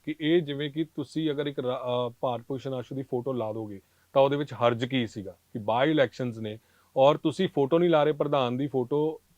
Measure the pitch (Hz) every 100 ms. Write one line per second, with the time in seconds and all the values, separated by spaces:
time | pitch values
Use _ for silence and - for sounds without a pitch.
0 | - 156 151 175 143 139 147 143 160 -
1 | 139 156 156 143 147 139 127 127 127 123
2 | 120 117 135 120 - 135 139 127 117 135
3 | 131 127 123 127 110 110 107 98 _ _
4 | _ 135 139 143 147 113 120 117 123 131
5 | 113 110 95 - _ 120 104 117 143 156
6 | 127 - 127 113 110 110 _ _ _ 135
7 | 135 151 160 147 190 - 139 170 175 160
8 | 147 147 147 143 123 123 139 131 120 147
9 | 156 156 _